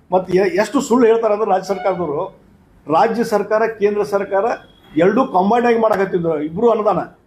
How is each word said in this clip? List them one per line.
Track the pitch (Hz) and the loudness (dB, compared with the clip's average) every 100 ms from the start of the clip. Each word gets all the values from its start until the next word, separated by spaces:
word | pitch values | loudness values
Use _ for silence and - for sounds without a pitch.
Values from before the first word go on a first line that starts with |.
| - | -4
ಮತ್ತೆ | 185 185 185 | -2 0 0
ಎ-, | 196 175 | 2 0
ಎಷ್ಟು | 214 277 | 0 -2
ಸುಳ್ಳು | - 240 226 | 0 4 4
ಹೇಳ್ತಾರೆ | 226 226 | 4 0
ಅಂದ್ರೆ | 208 214 | 0 0
ರಾಜ್ಯ | 190 185 | -2 -2
ಸರ್ಕಾರದವರು, | 190 196 180 165 143 185 - _ _ _ _ - | -4 -2 -2 -4 -6 -8 -12 _ _ _ _ -2
ರಾಜ್ಯ | 160 226 226 | 2 2 0
ಸರ್ಕಾರ, | 226 208 202 214 226 | -2 -2 0 0 0
ಕೇಂದ್ರ | 220 202 208 | 0 0 0
ಸರ್ಕಾರ | 202 202 196 196 226 - - _ - 147 | -2 -2 -2 -2 -2 -4 -12 _ -8 0
ಎರಡೂ | 180 226 262 | 2 2 0
ಕಂಬೈನ್ | 185 196 240 240 | 0 2 2 2
ಆಗಿ | 226 | 2
ಮಾಡಕತ್ತಿದ್ರು | 220 190 190 190 165 151 | 2 0 -2 -2 -2 -4
ಇಬ್ರು | 151 165 233 | -4 0 2
ಅನುದಾನ. | 214 208 175 - - | 2 0 -2 -4 -14